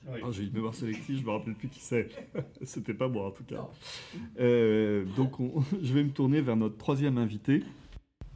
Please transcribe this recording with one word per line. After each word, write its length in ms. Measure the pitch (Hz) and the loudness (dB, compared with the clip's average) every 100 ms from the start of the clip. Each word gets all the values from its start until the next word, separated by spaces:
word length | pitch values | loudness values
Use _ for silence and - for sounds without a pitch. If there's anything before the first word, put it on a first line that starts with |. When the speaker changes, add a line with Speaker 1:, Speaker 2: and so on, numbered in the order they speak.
| 139 | -12
Speaker 1:
Oui. 140 | 120 | -8
Ah, 60 | 120 | -4
j'ai 140 | 101 | -4
une 80 | 101 | -2
mémoire 200 | 110 113 | -2 -2
sélective, 460 | 113 117 110 - 135 | -2 -4 -4 -4 -4
je 60 | |
me 60 | 113 | -2
rappelle 260 | 107 117 104 | -4 -4 -8
plus 120 | 123 | -8
qui 120 | - | -10
c'est. 280 | - 120 104 - - | 0 0 0 -6 -10
<laughs> 280 | 196 - - | -8 -8 -12
C'était 320 | 131 - 113 | -10 -8 -6
pas 140 | 104 131 | -2 -2
moi, 180 | 113 98 | -2 -4
en 60 | |
tout 100 | 95 | -8
cas. 140 | - - | -10 -10
Speaker 2:
Non. 140 | - - - - - - - - | -10 -14 -14 -14 -14 -14 -12 2
Speaker 1:
Euh, 640 | 123 120 113 110 107 104 95 101 | 4 6 6 6 4 2 0 2
donc, 240 | 131 - | 0 0
on, 240 | 127 156 131 | -2 0 0
<laughs> 120 | 190 | 0
je 100 | 139 | 2
vais 120 | 139 | 4
me 60 | 147 | 2
tourner 300 | 139 135 147 | 2 4 4
vers 140 | 131 | 4
notre 220 | 110 107 - | 2 2 0
troisième 420 | - 139 147 123 | 0 2 2 2
invité. 460 | 113 101 - 143 - - - - - _ - | 0 0 2 2 0 -10 -18 -18 -20 _ -18